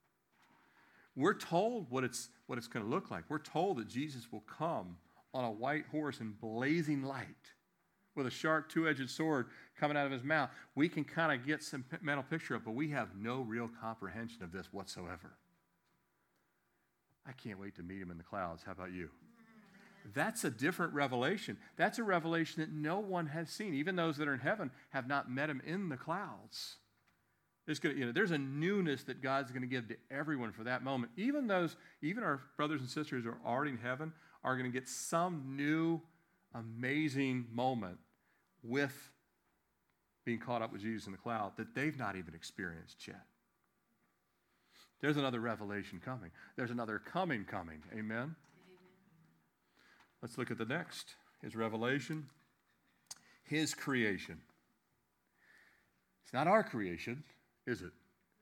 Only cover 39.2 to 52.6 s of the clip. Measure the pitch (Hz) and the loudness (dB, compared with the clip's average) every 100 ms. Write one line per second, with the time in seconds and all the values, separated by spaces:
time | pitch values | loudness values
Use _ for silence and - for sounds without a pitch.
39.2 | _ _ _ _ _ _ _ _ _ _ | _ _ _ _ _ _ _ _ _ _
40.2 | - 117 117 120 110 104 104 110 98 95 | -4 -2 0 -2 -2 -4 -4 -4 -6 -8
41.2 | 123 113 98 - 113 120 147 131 110 95 | -4 -2 -2 -4 -6 0 -2 0 -4 -4
42.2 | 82 82 - - 92 82 85 - - 98 | -8 -12 -12 -6 -6 -6 -14 -16 -14 -14
43.2 | - _ _ _ _ _ _ _ _ _ | -18 _ _ _ _ _ _ _ _ _
44.2 | _ _ _ _ _ - - _ 139 147 | _ _ _ _ _ -20 -20 _ 2 4
45.2 | 135 120 120 107 104 101 98 90 127 131 | 4 2 0 0 -2 -4 -4 -8 -8 -8
46.2 | 85 - - - 120 120 110 104 - 170 | -10 -16 -14 -4 -2 -2 0 -2 -2 -2
47.2 | 185 120 95 104 85 78 82 110 107 113 | 0 0 -2 -6 -6 -12 -10 -8 -4 -2
48.2 | 135 160 - - - - - _ _ - | -4 -8 -18 -20 -20 -20 -20 _ _ -20
49.2 | - _ _ _ _ _ - - - _ | -20 _ _ _ _ _ -20 -20 -20 _
50.2 | 120 - 123 113 113 151 170 - - - | -10 -4 -2 -2 0 -2 -2 -10 -12 -16
51.2 | _ _ - 107 113 113 120 139 123 160 | _ _ -8 -2 0 2 2 2 0 -6
52.2 | 143 - _ _ | -8 -18 _ _